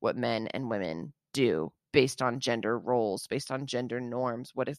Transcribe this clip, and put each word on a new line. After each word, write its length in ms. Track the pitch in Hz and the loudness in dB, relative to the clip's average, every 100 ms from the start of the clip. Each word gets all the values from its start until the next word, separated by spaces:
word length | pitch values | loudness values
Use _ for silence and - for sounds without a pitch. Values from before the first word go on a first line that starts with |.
what 160 | 113 123 | -2 0
men 300 | 120 113 110 | 0 0 -2
and 220 | 110 123 | -4 -2
women 420 | 104 87 82 147 - _ | -2 -2 -4 -8 -14 _
do 360 | 139 120 80 80 _ - | 2 4 4 -2 _ 2
based 300 | 147 131 - | 4 4 2
on 180 | 127 127 | 0 0
gender 380 | 123 117 107 117 | 0 0 0 0
roles, 480 | 87 123 107 98 - | 2 2 2 0 -2
based 240 | 131 - | -4 -2
on 160 | 135 139 | -6 -4
gender 340 | 123 123 120 | -4 -2 -4
norms, 520 | 123 120 127 117 135 | -4 -2 -2 -4 -8
what 120 | 139 | -4
is 120 | 131 | -4